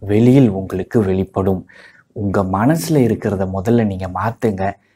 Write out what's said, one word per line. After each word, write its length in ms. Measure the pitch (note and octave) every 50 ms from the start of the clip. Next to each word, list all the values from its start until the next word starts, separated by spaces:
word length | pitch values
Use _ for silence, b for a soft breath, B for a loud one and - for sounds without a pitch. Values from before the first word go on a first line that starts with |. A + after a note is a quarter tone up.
வெளியில் 500 | - G2 G#2 G#2+ A#2 B2 C3 C#3 C3+ A2
உங்களுக்கு 480 | F#2+ F#2+ F#2+ F#2 - F#2 F2+ - - B2 G#2
வெளிப்படும். 600 | F#2+ F#2 F#2+ F#2+ - - G2 F#2+ G2 F#2+ F2+ E2+ b b b b b b b b b -
உங்க 300 | - G2+ G2+ F#2 G#2 G2
மனசுல 540 | F#2 F#2 F#2+ A2 C3+ E3 E3 D#3 E3 D#3+ C#3+
இருக்கிறத 480 | B2 A2+ G#2+ - - A2 G2+ F#2+ G2 F#2+ F#2+
முதல்ல 340 | G2 F2+ A#2 A#2+ A#2+ A2+
நீங்க 220 | G#2 F#2+ F#2 F#2+ F2+
மாத்துங்க. 560 | F2+ F#2 F#2+ A2+ A2+ - - A2+ G2 F#2 F#2+ G2+ G#2 - _ _ _